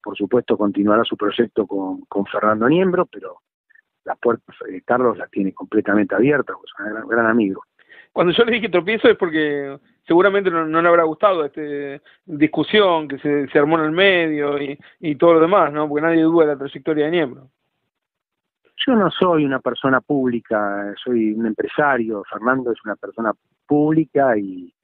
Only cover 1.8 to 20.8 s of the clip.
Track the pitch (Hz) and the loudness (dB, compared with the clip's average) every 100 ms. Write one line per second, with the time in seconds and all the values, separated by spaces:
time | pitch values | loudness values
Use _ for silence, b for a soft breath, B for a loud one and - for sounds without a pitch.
1.8 | 95 92 - 101 98 104 104 107 117 165 | -6 -8 -8 -6 -4 -2 0 0 2 2
2.8 | 190 180 175 104 95 90 _ _ _ b | 2 0 -4 -8 -16 -18 _ _ _ b
3.8 | _ _ - - 120 117 _ - - 92 | _ _ -12 -4 -2 -2 _ -18 -14 -14
4.8 | - 123 127 90 90 - 95 - 92 107 | -4 0 0 -2 -8 -4 -4 -6 -4 -4
5.8 | 101 101 98 98 131 147 120 - - - | 0 0 0 2 2 2 -2 -8 -16 -14
6.8 | 107 107 113 113 117 117 101 95 - _ | -12 -10 -4 0 2 2 0 -2 -12 _
7.8 | b b b - 175 170 233 240 202 175 | b b b -2 0 2 2 0 0 -2
8.8 | 170 220 254 208 180 156 151 143 139 139 | 0 2 4 2 0 -2 -2 -2 -6 -12
9.8 | _ _ _ 170 196 196 190 165 160 160 | _ _ _ 4 4 2 0 -2 -2 0
10.8 | 170 170 160 156 214 185 143 - 151 143 | 4 4 2 2 0 0 -4 -6 -8 -8
11.8 | 143 139 b b - 151 147 156 147 214 | -10 -12 b b -14 0 0 0 0 2
12.8 | 196 165 151 135 147 147 139 160 147 165 | 4 2 -4 -6 -2 -2 2 2 4 2
13.8 | 156 160 196 180 165 151 143 143 143 143 | 0 2 4 4 0 -2 -2 -4 -6 -12
14.8 | b b 165 139 170 165 160 196 156 147 | b b -6 2 4 6 6 4 2 0
15.8 | 151 147 165 165 160 170 151 143 139 143 | -2 -2 0 2 4 4 2 0 -6 -8
16.8 | 151 156 147 175 143 123 - _ _ _ | -4 -2 0 0 -2 -6 -20 _ _ _
17.8 | _ _ _ _ _ _ _ _ _ - | _ _ _ _ _ _ _ _ _ -8
18.8 | - 240 180 - 185 165 143 135 127 120 | 0 2 2 2 2 2 0 -2 -4 -2
19.8 | 135 131 - 143 127 117 - 110 104 101 | 0 0 0 -2 0 -4 -4 -2 -2 -4